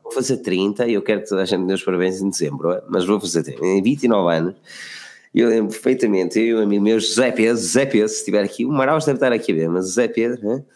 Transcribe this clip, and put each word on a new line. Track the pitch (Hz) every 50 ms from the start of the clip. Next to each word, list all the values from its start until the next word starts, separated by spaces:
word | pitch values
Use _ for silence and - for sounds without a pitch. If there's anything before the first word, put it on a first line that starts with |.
| -
vou | -
fazer | - 135 120 127 127
trinta | - - 95 92 90 98 104 101 123 120
e | 117 110
eu | 98
quero | - - 107 101
que | - -
toda | 101 95
a | 92
gente | 90 101 92
me | 90
dê | 92 95
os | 92 -
parabéns | 95 90 87 92 92 92 98
em | 98 98
dezembro, | - - 80 71 71 67 76 87
hã? | 90 - -
Mas | - 90 92 87
vou | 95 107 98
fazer | - 85 82 82 71
trinta, | 71 64 62 80
em | 92 95 98
vinte | 95 120 147 139 131
e |
nove | 117 107 101 87 85 82
anos, | 82 82 90 - - _ - - - - - - - - - - - _ _ -
eu | 110 120 117
lembro | 113 113 107 101
perfeitamente, | 107 - - 127 131 131 120 107 98 92 90 87 - 107
eu | 113
e | 117 113
um | 110 104
amigo | 101 104 101 101
meu, | 110 113 110
José | 107 - - 127 127 120
Pedro, | - - 110 113 117 113
José | - - - 131 139
Pedro, | 139 - 104 107 107
se | - -
estiver | - 98 98 104 98
aqui, | 101 - - 120
o | 135
Maraus | 151 131 131 139 160 151 143
deve | 151 135
estar | 120 135 127 120
aqui | 107 - -
a | 87
ver, | 80 80 82
mas | 87 92 92
José | 92 - 120 117
Pedro, | 107 - 113 117 120 127 123 104 104
hã? | 123 143 143 - _